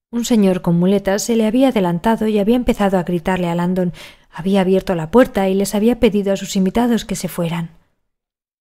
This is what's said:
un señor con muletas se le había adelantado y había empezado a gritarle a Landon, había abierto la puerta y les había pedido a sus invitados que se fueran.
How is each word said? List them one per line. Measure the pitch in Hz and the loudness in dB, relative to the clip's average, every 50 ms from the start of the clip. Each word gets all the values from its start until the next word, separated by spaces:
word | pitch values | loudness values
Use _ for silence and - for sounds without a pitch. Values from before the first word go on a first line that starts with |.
| _ _ | _ _
un | - 240 233 | -6 -6 -2
señor | - 254 220 202 190 185 180 | 2 2 4 4 4 2 2
con | - 180 170 170 | 0 0 2 2
muletas | 175 185 202 202 196 196 190 214 202 | 2 2 2 0 0 -2 -2 -2 -2
se | - 233 | -2 0
le | 226 220 | 0 0
había | 214 202 254 269 269 | 2 2 2 2 2
adelantado | 240 220 185 175 170 175 - 226 226 220 220 220 | 2 2 0 0 -2 -2 0 0 0 0 0 0
y | 214 208 | 0 0
había | 196 202 233 | 2 2 2
empezado | 254 240 - 233 - 202 196 190 185 | 2 0 0 0 0 0 0 2 0
a | 170 | 0
gritarle | - 175 175 160 - 185 185 180 170 | -2 -4 -4 -2 -2 -2 -2 -2 -2
a | 170 | -2
Landon, | 175 175 180 185 185 180 180 165 - - - - _ _ _ | -2 -2 0 0 0 -2 -2 -4 -8 -14 -20 -20 _ _ _
había | - - 160 190 196 196 | -16 -8 -4 0 2 2
abierto | 185 185 190 190 180 - 190 | 2 2 2 2 0 0 -2
la | 170 160 156 | -4 -4 2
puerta | - 233 254 - - 208 196 190 | 4 4 4 4 2 -2 -2 0
y | 190 | 0
les | 196 202 196 - | 0 -2 -2 -2
había | 208 202 233 247 240 | 0 0 0 2 2
pedido | 254 226 180 208 196 196 | 2 2 2 0 0 0
a | 196 190 | -2 -4
sus | 196 180 - | -4 -4 -2
invitados | 202 190 190 185 233 240 247 240 208 - | -2 0 0 0 0 0 2 0 -2 -2
que | - 196 - | -4 -8 -8
se | - 170 | -8 -8
fueran. | - - 170 165 165 170 165 165 - _ _ _ _ _ _ _ _ _ _ _ _ _ _ _ _ _ | -6 -6 -4 -4 -4 -4 -6 -8 -10 _ _ _ _ _ _ _ _ _ _ _ _ _ _ _ _ _